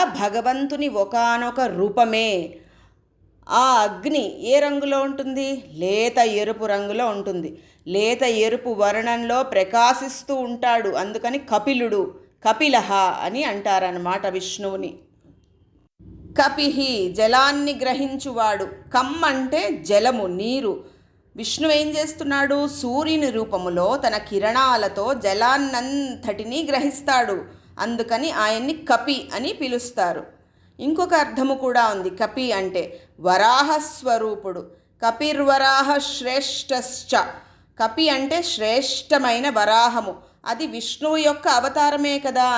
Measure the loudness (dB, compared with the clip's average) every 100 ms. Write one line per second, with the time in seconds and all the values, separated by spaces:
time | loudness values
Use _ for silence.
0 | 4 0 -2 0 0 0 -2 -2 -2 0
1 | 0 2 2 2 -2 -2 -2 0 0 2
2 | 2 2 0 -2 -4 -12 -20 _ _ _
3 | _ _ _ _ 0 2 4 4 2 0
4 | -2 -2 -2 -6 2 2 4 0 0 0
5 | -2 -4 -6 -4 -4 -4 -8 -6 -2 0
6 | 2 4 2 2 -2 -4 -2 -2 -2 -2
7 | -2 -2 -4 -6 -8 -12 -20 _ -4 0
8 | 0 2 2 2 2 0 -4 0 2 2
9 | -2 -2 0 -2 0 0 2 4 4 4
10 | -2 -10 -4 -4 -4 -2 0 2 0 -2
11 | -4 -4 -4 -4 -2 0 2 0 0 0
12 | -2 -6 -20 _ 0 2 4 4 2 2
13 | 2 0 -4 -4 -4 -2 0 2 0 -2
14 | -4 -2 -2 -4 -6 -8 -6 -6 -8 -12
15 | _ _ _ _ _ _ _ _ _ _
16 | -20 -20 -6 0 2 2 0 0 -2 -2
17 | -2 0 4 6 4 2 -2 -2 -2 -2
18 | -2 -4 -6 -2 0 0 -4 -8 -2 0
19 | 0 0 0 0 0 -2 -2 -4 0 2
20 | 4 0 -2 -4 -2 -2 -2 -4 -10 -20
21 | _ _ _ -10 -8 -2 2 2 2 -2
22 | -4 -4 -4 0 2 2 0 -4 -4 -2
23 | 0 0 0 -2 -2 -4 -2 0 0 2
24 | 0 -2 -4 -2 0 2 4 2 0 -2
25 | -2 0 0 2 2 2 0 -2 -4 -4
26 | -4 -6 -6 -6 -6 -6 -2 0 0 -2
27 | 0 2 2 -2 -6 -18 _ -8 -6 -4
28 | -2 -2 -2 0 0 0 -2 -6 0 0
29 | 2 -4 -4 -6 -6 -6 -4 -4 -6 -2
30 | -2 -2 -8 _ _ _ _ -8 -4 0
31 | 2 2 2 0 -2 0 2 2 2 0
32 | -4 -2 -4 -2 -2 -2 -2 -4 -6 -10
33 | -20 -4 2 4 6 6 4 2 -2 -8
34 | -2 0 0 -4 -6 -8 -12 -18 _ _
35 | -2 0 -2 2 4 4 4 4 4 2
36 | 0 -6 -2 -2 -2 -8 -4 -4 -4 -10
37 | 0 0 0 -6 -20 _ _ _ -2 2
38 | 2 2 0 -2 -2 -2 0 0 0 -6
39 | 2 2 4 0 0 2 4 6 4 2
40 | -4 -10 -16 _ -8 -6 -6 -6 -8 -4
41 | 0 2 2 2 2 2 2 2 2 2
42 | 0 0 -2 2 2